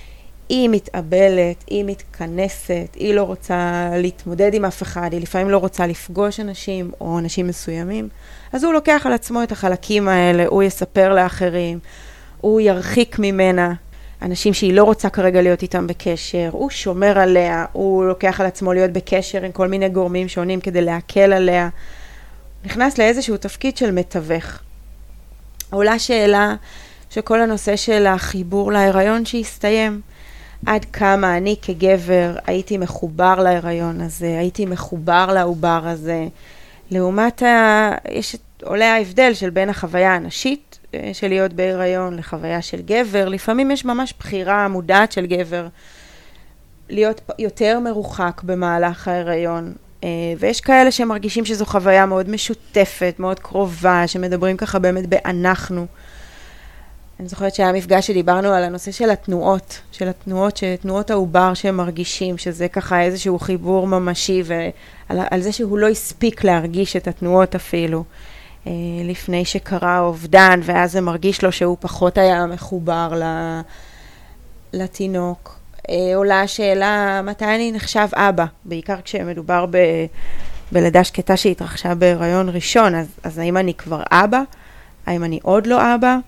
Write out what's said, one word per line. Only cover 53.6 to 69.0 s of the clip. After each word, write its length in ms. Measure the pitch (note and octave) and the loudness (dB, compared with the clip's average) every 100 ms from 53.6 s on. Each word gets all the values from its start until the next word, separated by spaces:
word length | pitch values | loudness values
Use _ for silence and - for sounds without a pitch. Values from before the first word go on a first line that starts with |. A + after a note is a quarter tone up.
| G3 E3 F#3 F3 F3 | -2 0 2 2 2
שמדברים 500 | F#3 F3+ F3+ F#3 F#3+ | -2 -2 0 0 -2
ככה 220 | G#3+ G3 | -2 0
באמת 280 | F#3 F#3 F3+ | 0 0 0
באנחנו. 800 | F#3+ - F3+ F3+ F#3 - F3 F3 - - - - - - - - - - - - - | 0 0 0 0 0 -4 -8 -8 -14 -20 -20 -20 -20 -20 -20 -20 -20 -20 -20 -20 -18
אני 80 | F3+ | -14
זוכרת 280 | F#3 G3 F#3+ | -4 -4 2
שהיה 160 | F#3 | 2
מפגש 360 | F#3+ F3+ F#3+ G3 | 2 2 2 4
שדיברנו 460 | F#3 E3+ F3+ G3 | 0 2 2 2
על 100 | F#3+ | 2
הנושא 280 | F3 F3+ - | 0 -4 -10
של 180 | F#3+ A3+ | -2 0
התנועות, 720 | F#3+ - F3 E3 F#3+ - - - | 0 -2 -2 2 0 -2 -16 -20
של 160 | - F#3 | -8 -6
התנועות, 500 | F3+ - F#3 G3+ G3+ | -6 -6 -2 -2 -2
ש-, 60 | F#3 F3+ | -4 -4
תנועות 300 | F#3+ F#3+ G#3 | -4 -4 -2
העובר 420 | G#3 F#3 F3+ F#3 | -2 2 2 2
שהם 240 | F#3 G3 F#3 | 0 -2 -2
מרגישים, 600 | F3 E3 F3 - F#3 F3 | -4 -4 -8 -6 -6 -4
שזה 300 | F3+ E3 F3+ | -6 -4 -4
ככה 340 | G3 - F3+ | -4 0 2
איזשהו 380 | F3 F#3 F#3+ F3+ | 2 0 -2 -2
חיבור 480 | - F3+ F3 F#3+ F#3+ | -2 -4 0 0 2
ממשי, 560 | F#3 F3+ F3 - F#3 E3+ | 0 0 -2 -2 -2 -2
ועל, 760 | E3+ E3+ - - - - F3+ F#3 | -4 -6 -10 -18 -20 -6 -4 -2
על 100 | F#3 | -2
זה 100 | F#3+ | -2
שהוא 260 | G#3 A3 G#3 | -4 -2 2
לא 120 | G#3+ | 2
הספיק 540 | A3 - - A#3 - | 2 -4 -2 -2 2
להרגיש 520 | G3+ E3+ E3 E3+ F#3+ F3+ | 2 2 0 -2 -2 -2
את 120 | F3+ | -4
התנועות 480 | E3 F3 F#3 F#3 F3+ | -4 2 4 4 0
אפילו, 480 | - F3 E3 D#3+ E3 - - - - - F#3 | -4 -4 -2 -4 -6 -14 -20 -20 -20 -16 -10
אה, 40 | E3+ E3+ E3+ | -8 -6 -6